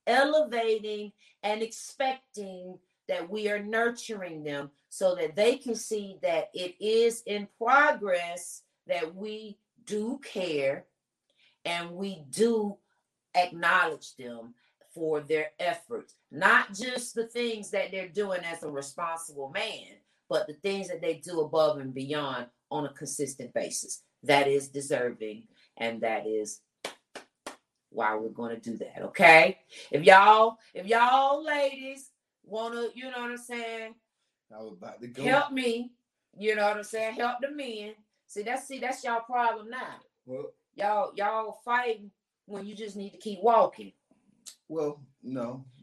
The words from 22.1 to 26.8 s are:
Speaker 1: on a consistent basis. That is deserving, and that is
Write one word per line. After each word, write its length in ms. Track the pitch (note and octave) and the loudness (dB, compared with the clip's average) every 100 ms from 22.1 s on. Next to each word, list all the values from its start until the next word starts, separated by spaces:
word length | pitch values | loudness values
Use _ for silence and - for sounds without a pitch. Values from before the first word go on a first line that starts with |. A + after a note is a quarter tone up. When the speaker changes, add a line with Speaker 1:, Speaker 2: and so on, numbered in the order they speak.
| D3+ C#3+ B2 A#2+ _ _ | -4 -4 -6 -10 _ _
Speaker 1:
on 140 | D3 C#3 | -6 -6
a 80 | |
consistent 600 | - C#3+ - C#3 - - | -8 -10 -6 -6 -8 -8
basis. 480 | - - - - - - _ | -6 -4 -6 -8 -12 -14 _
That 240 | - C#3+ C#3 | 4 4 6
is 220 | C#3 C3+ | 2 0
deserving, 760 | C#3+ C#3 C#3 B2 G#2 G#2+ G#2+ - _ _ - | -8 -2 -2 -2 -4 -10 -12 -16 _ _ -6
and 240 | A#2 A2+ | -6 -2
that 240 | A2+ G#2+ G#2+ | -2 -2 0
is 360 | A2 G#2+ - _ _ | -2 -2 -8 _ _